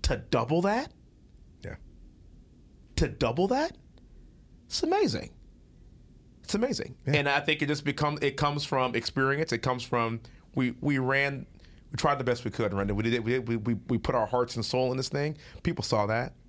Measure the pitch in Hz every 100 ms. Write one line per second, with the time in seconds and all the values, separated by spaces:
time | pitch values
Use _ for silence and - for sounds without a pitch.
0 | - - - 123 117 160 190 220 302 -
1 | - - - - - - - 69 - -
2 | - - - - - - - - - -
3 | 147 98 120 127 190 254 320 - - -
4 | - - - - - - - - 330 381
5 | 330 - - - - - - - - -
6 | - - - - - 202 247 - - -
7 | - 147 143 139 147 151 143 147 147 143
8 | 147 147 139 139 147 147 - 135 127 117
9 | - - 135 139 160 117 131 127 120 120
10 | 113 113 - - - - 127 123 147 139
11 | 131 135 139 139 - - - - - -
12 | 151 143 123 120 110 - 107 98 101 101
13 | 110 120 110 127 113 113 110 110 - 120
14 | - 127 107 123 120 120 110 127 127 131
15 | 131 139 147 151 - - - 170 - 110
16 | 104 113 127 -